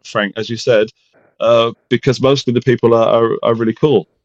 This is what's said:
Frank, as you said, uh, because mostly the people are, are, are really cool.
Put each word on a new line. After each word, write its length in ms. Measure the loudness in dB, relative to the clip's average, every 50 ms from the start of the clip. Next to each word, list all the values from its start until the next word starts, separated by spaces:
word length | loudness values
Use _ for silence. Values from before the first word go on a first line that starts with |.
| _
Frank, 300 | -8 -6 -4 -4 -4 -6
as 140 | -8 -8 -8
you 80 | -8 -6
said, 320 | -2 0 2 2 0 0 -4 _ _ _ _ _ _ _ _ _
uh, 320 | 0 2 2 2 2 0 -4 -8 _ _
because 300 | -4 -2 0 -2 0 2
mostly 320 | 2 2 2 0 0 -2
the 100 | -2 -2
people 320 | 0 0 0 0 2 2 2
are, 120 | 2 2 2
are, 300 | 2 2 2 0 -2 -2 -2
are 100 | -2 -2
really 180 | 0 -2 -4 -2
cool. 320 | -2 0 0 0 0 -2 -4 _ _ _